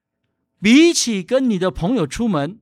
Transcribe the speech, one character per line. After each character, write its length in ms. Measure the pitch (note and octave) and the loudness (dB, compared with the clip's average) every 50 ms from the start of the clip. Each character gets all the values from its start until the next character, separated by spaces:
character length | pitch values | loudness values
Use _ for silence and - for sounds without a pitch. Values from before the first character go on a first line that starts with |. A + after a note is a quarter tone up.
| _ _ _ _ _ _ _ _ _ _ _ _ | _ _ _ _ _ _ _ _ _ _ _ _
比 320 | F3 G#3+ B3 D4 E4 F4 E4 | 2 4 6 6 6 4 2
起 280 | - - B3 A3 F#3+ | 0 -4 -4 -4 -6
跟 280 | E3+ - A#3+ C4+ C4+ A#3+ | -4 -2 -2 0 0 0
你 100 | G#3 E3+ | -2 -2
的 100 | F#3 F#3 | -2 -4
朋 260 | - - - F#3+ C4+ | -4 -4 -4 -4 -2
友 120 | A3 D#3 | -2 -4
出 180 | C#3+ - - A#3 | -4 -4 -4 -4
门， 360 | A3+ F#3 D3 C#3 E3+ G#3 - | -2 -2 -2 -4 -6 -10 -14